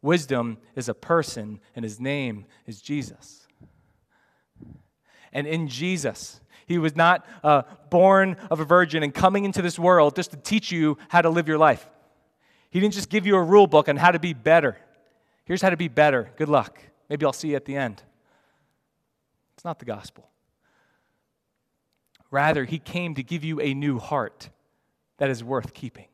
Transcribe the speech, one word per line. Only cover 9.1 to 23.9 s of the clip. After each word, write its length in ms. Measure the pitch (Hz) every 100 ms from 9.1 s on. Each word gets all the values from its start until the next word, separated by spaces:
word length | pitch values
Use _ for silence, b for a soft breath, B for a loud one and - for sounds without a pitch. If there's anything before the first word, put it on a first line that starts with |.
coming 320 | - 185 196 202
into 160 | 190
this 160 | 175 165
world 380 | 175 180 147 185
just 160 | 175
to 60 | 147
teach 340 | - 214 -
you 260 | 170 156 143 B
how 120 | 170
to 80 | 170
live 180 | 165 156
your 100 | 156
life. 320 | 156 120 - _ _ _ _ _ _ _ _
He 100 | 180
didn't 140 | 208
just 160 | 196 -
give 160 | 214 190
you 100 | 196
a 80 |
rule 240 | 165 202 196
book 220 | 151 147
on 80 | 143
how 140 | 170
to 80 | 170
be 140 | 170
better. 440 | 143 113 165 143 104 _ _ _ _ _ _ _
"Here's 160 | 180
how 80 | 190
to 80 | 170
be 100 | 165
better. 440 | 120 151 131 107 -
Good 120 | 151
luck. 300 | 147 110 _ _ _ _
Maybe 160 | 147 147
I'll 80 |
see 160 | 127 156
you 60 | 143
at 100 | 135
the 100 | 139
end." 280 | 127 98 _ _ _ _ _ _ _ _ _ _ _ _ _ _ _ _
It's 100 | 175
not 140 | 160
the 60 | 123
gospel. 440 | 104 - _ _ _ _ _ _ _ _ _ _ _ _ _ _ _ _ _ _ _ _ _ _
Rather, 360 | 139 151 151 127
he 140 | 160
came 360 | - 175 175 143
to 80 |
give 200 | 127 170
you 180 | 156 156
a 120 | 147
new 260 | 135 147